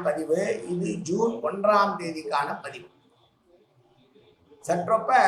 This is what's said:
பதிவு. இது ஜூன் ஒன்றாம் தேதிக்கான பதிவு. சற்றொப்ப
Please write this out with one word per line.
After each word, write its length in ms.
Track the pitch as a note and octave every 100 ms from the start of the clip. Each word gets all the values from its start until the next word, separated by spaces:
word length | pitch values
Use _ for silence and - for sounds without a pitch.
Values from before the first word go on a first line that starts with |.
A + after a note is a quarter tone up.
பதிவு. 360 | D#3 D3+ D#3 F3 G#3+ - -
இது 240 | F3 E3+ -
ஜூன் 320 | D3 G3+ A#3 A3+
ஒன்றாம் 540 | D3+ G3 G#3 G#3 G3 F3
தேதிக்கான 520 | E3+ D#3 C#3+ D3 D3+ G3
பதிவு. 260 | C#3 B2+ A2+ _ _ _ _ _ _ _ _ _ _ _ _ _ _ _ _ - D#3
சற்றொப்ப 440 | F3 F3+ A3 A3+ B3+